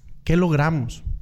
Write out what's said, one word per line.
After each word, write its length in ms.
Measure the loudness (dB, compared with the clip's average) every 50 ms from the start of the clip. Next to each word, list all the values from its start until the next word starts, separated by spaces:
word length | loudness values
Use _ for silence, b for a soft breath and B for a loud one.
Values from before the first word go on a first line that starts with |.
| -18 -18 -18 -8 0
¿Qué 140 | 2 2
logramos? 680 | 4 4 4 2 2 2 2 0 0 -2 -4 -8 -8 -6 -6 -6 -6